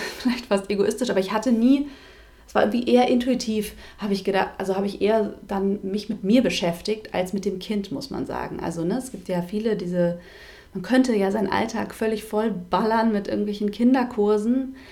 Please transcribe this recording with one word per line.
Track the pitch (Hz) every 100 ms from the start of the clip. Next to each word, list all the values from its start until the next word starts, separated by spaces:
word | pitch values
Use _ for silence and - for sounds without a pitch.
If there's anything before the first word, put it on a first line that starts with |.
<laughs> | - -
vielleicht | 254 - -
fast | 196 -
egoistisch, | 202 202 - 240
aber | 202
ich | 185
hatte | 214 254
nie, | 226 240 277 294 - - - - - -
es |
war | 208
irgendwie | 208 233 -
eher | 240 -
intuitiv, | 240 254 247 - 214 208 - - -
hab | 208
ich | 196
gedacht, | 190 190 - -
also | 196 190
hab |
ich | 202 -
eher | 196 220 208 - -
dann | 196 196 196
mich | 196 208 -
mit | -
mir | 190 247
beschäftigt | - - 175 170 - 214 -
als | 180 180
mit | 202
dem | 190 185
Kind, | - 208 196
muss | 135 -
man | - -
sagen. | 123 139 170
Also, | - 165
ne, | 165 247
es | 254
gibt | 190 -
ja | 180
viele | 180 208 226 202
diese, | 175 180 175 175 - - - - -
man | 190
könnte | 180 254 254 214
ja | 190
seinen | 214 196
Alltag | 196 226 226 202
völlig | - 220 220
voll | - 208 220
ballern | 185 - 185 214 226 226
mit | 208 202
irgendwelchen | 214 208 208 208
Kinderkursen. | 208 240 262 254 - 208 214 220 262 262 - -